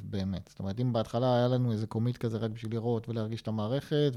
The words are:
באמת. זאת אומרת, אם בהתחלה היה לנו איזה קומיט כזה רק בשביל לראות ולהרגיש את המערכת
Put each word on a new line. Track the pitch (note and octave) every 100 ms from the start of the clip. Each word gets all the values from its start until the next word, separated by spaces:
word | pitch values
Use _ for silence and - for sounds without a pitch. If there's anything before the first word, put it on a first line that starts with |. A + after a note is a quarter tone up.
באמת. | G2+ G2+ F#2+ F2+ -
זאת | -
אומרת, | G2 A2
אם | B2+
בהתחלה | A#2 G#2+ A#2+ B2+ B2
היה | B2
לנו | B2+ B2
איזה | G#2+ A2
קומיט | A2+ A#2+ A#2+
כזה | A#2 A2
רק | A2+
בשביל | A2+ A2
לראות | A2+ A#2 A2+ A#2
ולהרגיש | A#2 A2 A2+
את | A2
המערכת | A2 G#2+ C3+ - D3 C#3+